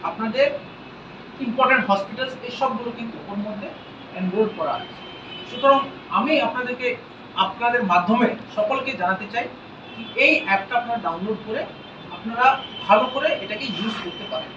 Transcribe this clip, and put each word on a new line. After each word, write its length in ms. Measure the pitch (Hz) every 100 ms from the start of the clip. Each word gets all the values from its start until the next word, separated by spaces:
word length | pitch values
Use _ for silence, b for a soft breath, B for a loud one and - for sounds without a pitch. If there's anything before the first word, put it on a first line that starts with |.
আপনাদের 440 | - - 220 240 285 - - - - - - - - - 247
ইম্পর্টেন্ট 380 | 254 254 254 190
হসপিটালস 440 | 196 - 226 262 - 247
এই 60 | -
সবগুলো 300 | 262 220 233 226
কিন্তু 200 | 226 165 175
ওর 100 | 202 208
মধ্যে 220 | 208 185 - - - - 180
এনরোল 320 | 185 196 220 -
করা 160 | 156 -
আছে। 140 | - - - - - - -
সুতরাং 300 | 494 277 277 - - - -
আমি 160 | 247 311 254
আপনাদেরকে, 400 | 254 247 247 247 - - - - - 190
আপনাদের 360 | - 240 240 196
মাধ্যমে 360 | 180 175 226 - - - -
সকলকে 360 | 214 269 - -
জানাতে 240 | 180 190 202
চাই 120 | 233 247 - - - -
কি 100 | - 226 - 277
এই 80 | 320 -
অ্যাপটা 280 | - - 247
আপনারা 200 | 240 233 214
ডাউনলোড 340 | 170 202 220 214
করে 140 | 240 - - - - - -
আপনারা 320 | 220 233 320 - - - -
ভালো 200 | 214 208
করে 160 | 262 294 -
এটাকে 220 | 190 208 262 170
ইউজ 200 | 220 214
করতে 220 | 175 - 202
পারেন। 200 | 214 -